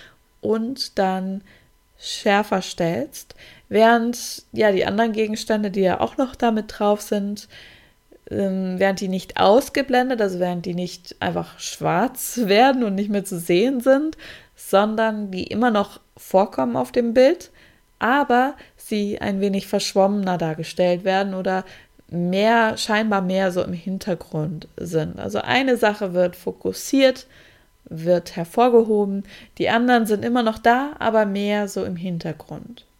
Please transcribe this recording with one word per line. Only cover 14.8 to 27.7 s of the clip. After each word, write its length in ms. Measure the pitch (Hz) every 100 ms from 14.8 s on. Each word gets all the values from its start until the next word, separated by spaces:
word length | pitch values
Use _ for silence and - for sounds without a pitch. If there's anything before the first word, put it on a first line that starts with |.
| 214 220 220 214 202
die 140 | 185
immer 280 | - 208 247
noch 280 | 208 202 - _ -
vorkommen 580 | - 190 220 - 254 254
auf 160 | 247
dem 220 | 254 233
Bild, 380 | 233 262 349 - - - _ _ _
aber 560 | 220 277 277 247 262 - - _
sie 420 | - 214 202 214
ein 200 | - 196
wenig 260 | 202 196 -
verschwommener 680 | 202 - 196 196 208 190 175
dargestellt 680 | 165 156 160 - 180 175
werden 300 | 190 190 196
oder 320 | 185 185 185 - - _ _ _
mehr, 680 | 170 175 190 220 233 220 220
scheinbar 440 | - 214 220 196
mehr 300 | 185 185 190
so 100 | 180
im 120 | -
Hintergrund 960 | 175 190 190 - 170 - 156 156 156 - -
sind. 420 | 170 160 160 -
Also 200 | - 208
eine 380 | - - 269 240
Sache 360 | 220 208 196
wird 220 | 175 180 -
fokussiert, 920 | - - 190 190 - 269 262 254 - - - _ _